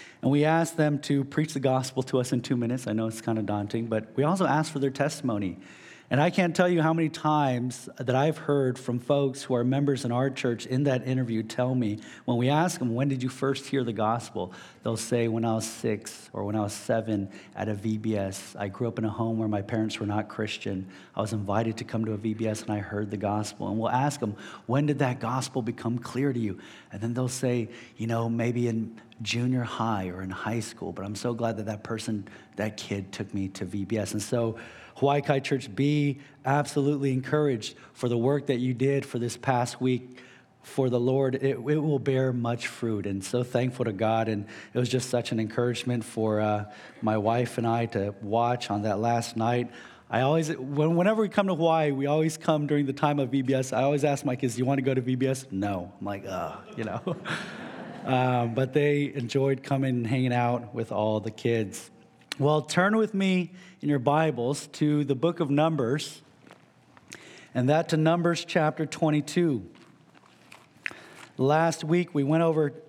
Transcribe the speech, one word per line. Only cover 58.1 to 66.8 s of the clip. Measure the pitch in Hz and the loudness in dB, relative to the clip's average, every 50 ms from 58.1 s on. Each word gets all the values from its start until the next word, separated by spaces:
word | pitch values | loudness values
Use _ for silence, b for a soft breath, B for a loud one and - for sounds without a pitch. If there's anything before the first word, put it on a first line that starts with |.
| 131 127 127 127 127 123 120 117 113 | 2 2 4 4 2 2 2 0 0
but | 127 135 131 - | 0 0 2 2
they | 151 143 147 147 143 143 135 - | 4 4 4 4 2 0 -2 -2
enjoyed | 139 120 117 - 139 135 139 135 131 - | -4 -4 -2 0 2 2 2 2 0 -2
coming | - 139 135 135 135 127 | -2 0 0 2 2 0
and | 123 117 | 0 0
hanging | 110 120 127 127 127 | 0 0 2 2 2
out | 120 120 120 120 120 120 117 107 117 | 2 2 2 2 2 0 -2 -6 -6
with | 120 113 - | -6 -4 -2
all | - 101 107 110 107 107 | 0 0 2 2 2 0
the | 101 113 | -2 -4
kids. | 110 - - 123 117 113 107 95 - - - - - - - - _ - - - - - | -6 -2 0 2 2 2 0 -2 -6 -10 -14 -16 -20 -20 -20 -20 _ -20 -18 -12 -4 0
Well, | 135 147 151 151 | 2 4 4 4
turn | 139 - - 175 180 202 214 220 | 2 0 2 4 4 4 4 4
with | 220 208 208 | 2 2 0
me | 196 190 190 185 185 175 160 B B B B B B | 0 2 2 4 2 2 -2 B B B B B B
in | B 147 | B 0
your | 147 139 | 0 2
Bibles | 117 143 143 156 160 156 131 120 117 127 143 - - - - | 4 4 4 4 4 2 2 0 0 0 -2 -2 -6 -10 -4
to | - 151 147 147 147 147 | 0 2 2 4 4 2
the | 135 139 | 2 0
book | 123 147 170 165 - | 2 2 0 2 0
of | 165 139 | 0 2
Numbers, | 143 147 156 165 160 143 127 113 135 151 - - - - - - - _ - - - - _ _ _ _ | 2 4 4 4 2 2 0 0 0 -2 -2 -6 -12 -16 -20 -20 -20 _ -20 -20 -20 -20 _ _ _ _